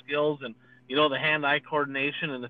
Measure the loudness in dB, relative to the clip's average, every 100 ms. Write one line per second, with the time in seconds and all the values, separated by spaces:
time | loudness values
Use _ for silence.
0 | -4 0 0 0 -8 -14 -20 -20 -4 2
1 | 2 2 2 2 4 2 2 -2 -2 -2
2 | -2 -2 -6 -6